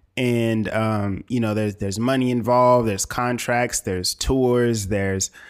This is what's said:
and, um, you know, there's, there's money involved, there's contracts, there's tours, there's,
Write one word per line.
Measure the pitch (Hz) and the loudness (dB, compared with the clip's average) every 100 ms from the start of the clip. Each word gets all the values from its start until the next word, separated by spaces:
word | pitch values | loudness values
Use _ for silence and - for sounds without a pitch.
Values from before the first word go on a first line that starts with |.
| _ - | _ -2
and, | 123 117 113 110 98 | 0 2 0 0 0
um, | 110 110 107 101 95 - | 0 0 0 -2 -6 -4
you | 120 | -2
know, | 110 | 0
there's, | 107 107 98 | 0 -2 -4
there's | 98 104 | -6 -2
money | 123 131 127 | 0 0 0
involved, | 123 117 123 123 123 113 | 0 2 4 6 6 2
there's | 98 - | -2 -4
contracts, | - 123 120 - 120 120 - | -4 -2 -2 -2 -2 -2 -4
there's | 110 92 90 | -4 -4 -4
tours, | - - 135 127 123 120 113 98 | -4 -2 2 2 4 2 0 -2
there's, | 104 98 95 - - - | -2 -2 -2 -4 -10 -20